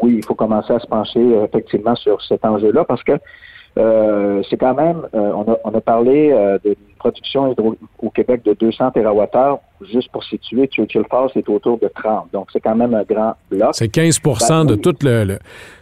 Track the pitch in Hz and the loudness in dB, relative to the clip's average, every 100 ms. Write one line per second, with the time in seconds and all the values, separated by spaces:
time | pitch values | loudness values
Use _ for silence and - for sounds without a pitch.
0 | 120 113 - 117 110 107 - 120 - 117 | 2 0 -2 -2 0 0 0 -2 -2 -4
1 | - 120 120 110 107 117 - 101 110 120 | -2 2 4 4 2 -2 -2 -4 -2 -2
2 | 104 98 - 104 113 104 107 135 170 127 | 0 -2 -2 -2 0 0 2 2 0 -2
3 | - 147 - - - - - - 110 110 | -2 -2 -4 -20 -20 -20 -8 0 2 4
4 | 107 104 101 101 95 - 127 131 160 165 | 2 2 0 -2 -2 -2 0 2 0 -2
5 | - 110 104 104 110 113 110 110 - 117 | -4 -2 -2 -2 -2 -2 -2 -2 0 2
6 | 120 147 151 123 101 98 101 101 _ - | 4 4 4 4 2 2 0 -4 _ -6
7 | 120 - - 139 135 120 110 110 - - | -4 -4 -4 -2 0 0 -2 -2 -10 -10
8 | 113 - 107 123 107 104 113 - 127 127 | -4 -2 0 0 0 0 0 0 -2 0
9 | 107 104 101 123 139 139 - _ 98 120 | 2 2 0 2 0 -2 -8 _ -6 -4
10 | - - - 104 - 117 135 - 107 117 | -4 -8 -10 -12 -4 -2 0 -2 -2 -2
11 | 104 127 131 113 - 104 123 117 104 - | -2 -2 0 -2 -2 -2 0 -2 -2 -4
12 | 107 104 - 101 95 - 113 113 120 110 | -4 -4 -6 -10 -6 -4 -2 0 0 0
13 | 95 107 110 - _ 98 127 - 117 160 | -2 -2 -2 -6 _ -2 0 0 -2 0
14 | 165 - 151 113 - 160 - 104 180 - | 2 2 0 0 2 2 2 2 0 0
15 | 139 117 98 98 - - - - | 0 2 0 -4 -12 -20 -20 -20